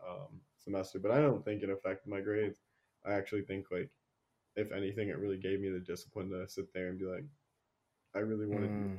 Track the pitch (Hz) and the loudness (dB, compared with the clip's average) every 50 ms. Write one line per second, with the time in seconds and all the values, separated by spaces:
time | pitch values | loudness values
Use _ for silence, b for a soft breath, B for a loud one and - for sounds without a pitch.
0 | - 90 90 95 95 - - 92 - _ _ _ - - 98 95 92 - - 95 | -10 -10 -8 -8 -10 -12 -14 -18 -20 _ _ _ -6 -2 0 0 0 -2 -4 0
1 | 95 104 120 143 151 143 117 98 - 107 107 104 104 95 98 98 - 95 98 - | 4 6 6 8 8 6 6 4 0 -2 -2 0 0 0 0 0 0 -2 -2 -2
2 | - 104 101 98 98 104 104 107 107 98 104 - _ _ _ _ _ _ _ _ | -4 -4 -4 -2 0 2 4 4 2 2 0 -6 _ _ _ _ _ _ _ _
3 | - 98 101 98 98 - 107 104 98 - 95 98 98 - 92 90 85 - _ _ | -2 0 2 2 2 0 -2 -2 0 0 -4 -4 -2 -2 -2 -2 -2 -4 _ _
4 | _ _ _ _ _ _ _ _ _ _ - 104 104 - - 95 98 95 101 110 | _ _ _ _ _ _ _ _ _ _ -4 -4 -2 -2 -2 -2 -2 0 0 0
5 | 104 101 76 76 101 101 95 92 95 92 98 95 98 95 92 90 90 87 87 - | 0 0 0 0 0 0 0 0 0 0 0 0 0 0 -2 -2 -4 -4 -6 -6
6 | - - - 104 92 95 95 90 92 - - 98 92 - - 92 92 90 92 92 | -6 -8 -6 -6 -4 -4 -4 -4 -6 -6 -6 -6 -6 -4 -4 -4 -2 -2 -2 -2
7 | 95 92 92 90 73 - - _ _ _ _ _ _ _ _ _ _ _ _ _ | -4 -4 -4 -4 -8 -10 -14 _ _ _ _ _ _ _ _ _ _ _ _ _
8 | _ _ - 101 107 110 110 107 107 104 104 104 104 104 104 104 101 98 95 | _ _ -2 0 0 2 0 0 0 0 2 2 2 2 0 0 0 -2 -2